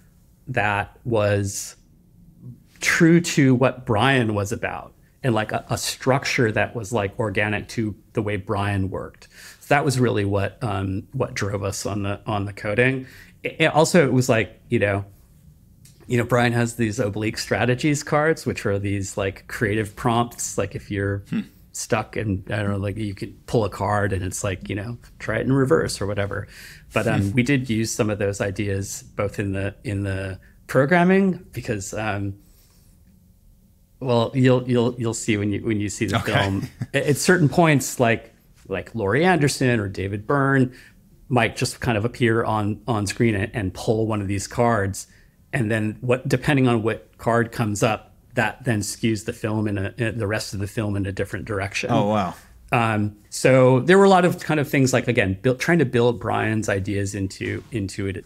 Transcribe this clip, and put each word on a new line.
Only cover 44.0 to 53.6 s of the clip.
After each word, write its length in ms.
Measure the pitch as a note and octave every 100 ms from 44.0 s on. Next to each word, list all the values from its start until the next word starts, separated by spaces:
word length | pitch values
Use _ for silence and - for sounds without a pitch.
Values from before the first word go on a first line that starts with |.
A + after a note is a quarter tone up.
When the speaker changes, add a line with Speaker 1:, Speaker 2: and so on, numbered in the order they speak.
| A2
Speaker 1:
one 140 | G#2+
of 60 | G2
these 180 | G2+ -
cards. 600 | - A#2+ A2+ G2 F#2+ - - _ _ _
And 180 | - G#2+
then 260 | A2 G#2+ G#2
what, 260 | B2+ B2+ C3+
depending 400 | B2+ - C#3 B2+
on 160 | A#2
what 340 | A2 G#2+ - -
card 340 | B2 A#2 A#2
comes 300 | - G#2+ G2+
up, 320 | A#2 G#2 - - _ -
that 280 | G#2+ - B2+
then 160 | G#2
skews 440 | G2+ - A#2 G#2+ -
the 80 |
film 340 | - A2 G#2+ G#2+
in 100 | G2+
a, 140 | G2 -
in 220 | A2+ A2+
the 80 | G2+
rest 260 | G#2+ -
of 60 | G2
the 80 | G2+
film 280 | - G#2 G2+
in 100 | G2
a 40 |
different 340 | G2 G2 - A#2
direction. 440 | G2+ G2 - B2
Speaker 2:
Oh, 160 | A2+ G#2
wow. 260 | G#2+ F2 - - - -
Speaker 1:
Um, 440 | B2 A2+ G#2+ G#2 - _
so 500 | - C#3+ C3